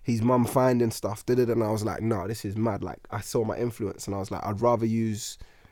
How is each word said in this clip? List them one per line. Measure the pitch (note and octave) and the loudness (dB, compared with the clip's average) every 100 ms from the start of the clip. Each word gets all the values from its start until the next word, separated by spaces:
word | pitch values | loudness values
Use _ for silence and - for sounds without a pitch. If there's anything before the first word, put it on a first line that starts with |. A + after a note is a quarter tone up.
his | - A2+ | -2 2
mum | A#2+ B2+ A#2 | 4 4 4
finding | C3 C3 B2 A#2 | 4 4 4 2
stuff, | - G2 G2+ - | 0 -6 -4 0
da, | B2 | 2
da, | A#2+ | 4
da, | |
and | A2+ | 2
I | G#2+ | 2
was | A2 | 0
like, | G#2+ - | -2 -2
"Nah, | A2+ G#2+ G2+ | -2 -2 -2
this | G#2+ G2+ | -6 -6
is | G#2+ | -2
mad." | A2+ G2+ | -2 -2
Like, | F2+ - - | -6 -10 -10
I | G2+ | -8
saw | - B2+ | -4 -2
my | A2 - | 0 -2
influence | A#2+ - G2+ - - | -4 -2 -6 -6 -6
and | G2 | -6
I | |
was | F#2+ | -6
like, | G2+ | -6
"I'd | G2+ G2+ | -4 0
rather | A#2+ A#2 A2 | 2 4 2
use | A2+ A2+ G#2+ - - - - - | 0 0 -2 -8 -12 -18 -20 -20